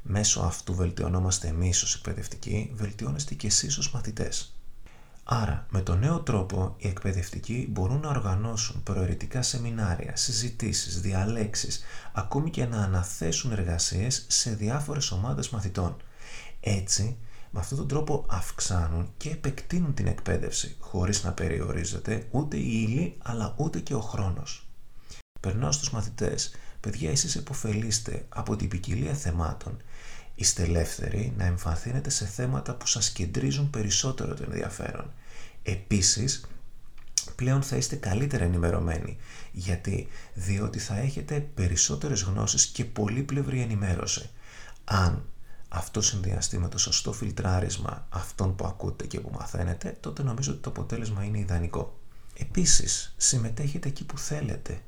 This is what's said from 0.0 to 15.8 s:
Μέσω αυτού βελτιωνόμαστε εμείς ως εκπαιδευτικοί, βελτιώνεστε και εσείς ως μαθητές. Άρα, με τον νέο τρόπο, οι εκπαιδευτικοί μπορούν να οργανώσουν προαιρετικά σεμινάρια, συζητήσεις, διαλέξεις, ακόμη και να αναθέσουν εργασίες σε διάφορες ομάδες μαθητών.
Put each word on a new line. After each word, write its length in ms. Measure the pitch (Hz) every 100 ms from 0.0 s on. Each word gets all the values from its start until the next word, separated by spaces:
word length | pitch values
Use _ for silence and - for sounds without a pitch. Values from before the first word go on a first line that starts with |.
Μέσω 400 | - 98 104 110
αυτού 340 | 87 - - 90
βελτιωνόμαστε 720 | 90 92 85 90 90 92 80
εμείς 360 | 80 90 87
ως 120 | - -
εκπαιδευτικοί, 760 | - 95 95 - - 104 110 107
βελτιώνεστε 580 | 101 104 117 147 -
και 140 | - 104
εσείς 300 | - - -
ως 140 | -
μαθητές. 640 | 120 110 110 - - - - - - - - - - -
Άρα, 380 | 117 107 73 -
με 120 | 95
τον 180 | 92 87
νέο 200 | 139 170
τρόπο, 560 | 170 107 95 95 95 -
οι 100 | 104
εκπαιδευτικοί 800 | 90 101 92 90 90 - 120 113
μπορούν 280 | 98 92 135
να 100 | 151
οργανώσουν 760 | 131 98 95 113 120 - -
προαιρετικά 580 | - 98 90 - 92 123
σεμινάρια, 760 | 123 120 117 113 101 85 - -
συζητήσεις, 840 | - 110 120 - 110 90 - 87
διαλέξεις, 840 | 92 95 98 113 107 - - - - - -
ακόμη 360 | - - 139 165
και 160 | 156 123
να 120 | 113
αναθέσουν 720 | 98 92 87 - 82 - 127
εργασίες 760 | 107 87 85 - 90 113 - -
σε 280 | - 120 107
διάφορες 560 | 107 139 147 143 -
ομάδες 380 | 92 113 143 127
μαθητών. 460 | 113 95 95